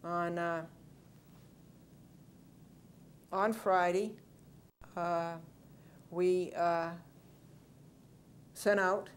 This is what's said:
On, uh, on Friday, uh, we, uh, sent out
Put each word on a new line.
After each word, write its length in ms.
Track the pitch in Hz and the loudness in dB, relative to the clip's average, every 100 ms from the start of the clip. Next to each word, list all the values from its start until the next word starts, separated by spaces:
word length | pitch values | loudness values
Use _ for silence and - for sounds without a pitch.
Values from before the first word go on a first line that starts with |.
On, 360 | 170 175 170 170 | -4 -2 -2 -2
uh, 260 | 170 165 165 - - - - - - - - - - - - - - - - - - - - - - - - - - | -2 -4 -6 -18 -20 -20 -20 -20 -20 -20 -20 -20 -20 -20 -20 -20 -20 -20 -20 -20 -20 -20 -20 -20 -20 -20 -20 -20 -6
on 220 | 190 214 | 0 2
Friday, 600 | 220 202 185 175 180 214 - - - - - - _ - 180 | 2 2 4 4 2 -2 -8 -20 -20 -20 -20 -20 _ -14 -6
uh, 380 | 170 170 170 165 165 - - - - - - | -2 -2 -2 -8 -16 -20 -20 -20 -20 -20 -10
we, 440 | 170 180 180 175 - | 0 2 2 0 0
uh, 320 | 170 170 165 170 - - - - - - - - - - - - - - - | 0 0 -2 -8 -16 -20 -20 -20 -20 -20 -20 -20 -20 -20 -20 -20 -20 -20 -20
sent 240 | - 202 202 | -4 0 2
out 300 | 185 208 - | 2 0 -4